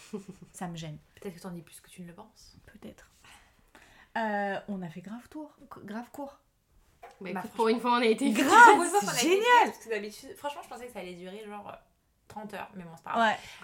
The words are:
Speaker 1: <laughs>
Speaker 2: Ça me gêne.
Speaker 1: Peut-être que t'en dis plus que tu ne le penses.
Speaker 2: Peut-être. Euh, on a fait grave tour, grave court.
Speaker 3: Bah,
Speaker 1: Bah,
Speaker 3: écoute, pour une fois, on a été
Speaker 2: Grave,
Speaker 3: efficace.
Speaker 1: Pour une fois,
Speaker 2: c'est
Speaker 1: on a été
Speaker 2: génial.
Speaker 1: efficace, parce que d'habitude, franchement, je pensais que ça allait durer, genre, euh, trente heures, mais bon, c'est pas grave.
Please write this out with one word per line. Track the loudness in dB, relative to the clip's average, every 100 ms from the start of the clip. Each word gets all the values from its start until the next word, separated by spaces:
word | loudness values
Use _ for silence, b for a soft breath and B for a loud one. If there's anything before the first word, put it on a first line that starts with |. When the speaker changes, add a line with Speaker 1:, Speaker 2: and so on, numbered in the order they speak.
| -14
Speaker 1:
<laughs> | -14 -14 -20 -20
Speaker 2:
Ça | -12 -12
me | -10
gêne. | -12 -14 _ -16
Speaker 1:
Peut-être | -16 -14
que |
t'en | -14
dis | -14
plus | -16 -20
que | -20
tu | -20
ne | -18
le |
penses. | -20 -20 _ -20 -20 -20
Speaker 2:
Peut-être. | -20 -20 -20 -20 _ -20 b b b _ -20 b b b -6
Euh, | -2 -2 -2 -4 -6
on | -8
a | -8
fait | -12
grave | -14 -14 -14
tour, | -14 -14 _ -20 -18
grave | -12 -12 -12
court. | -12 -12 -14 _ _ _ _ _ _ -20 -16
Speaker 3:
Bah, | -10
Speaker 1:
Bah, | -8
Speaker 3:
écoute, | -8
pour | 0 2
une | 2
fois, | 2
on | 2
a | 2
été | 2 2
Speaker 2:
Grave, | 2 6
Speaker 3:
efficace. | 10 10 10
Speaker 1:
Pour |
une | 4
fois, | 0
Speaker 2:
c'est | 0
Speaker 1:
on |
a | 2
été | 4
Speaker 2:
génial. | 4
Speaker 1:
efficace, | 6 6 6
parce | 0 -8
que |
d'habitude, | -6 -8 -14 -18 -12
franchement, | -10 -10
je | -14
pensais | -16 -14
que |
ça | -12
allait | -12 -14
durer, | -14 -14 -14
genre, | -14 -16
euh, | -18 _ _ _ _ -20
trente | -16 -12
heures, | -12 -12 -14
mais |
bon, | -16 -16
c'est |
pas | -6
grave. | 0 2 0 B B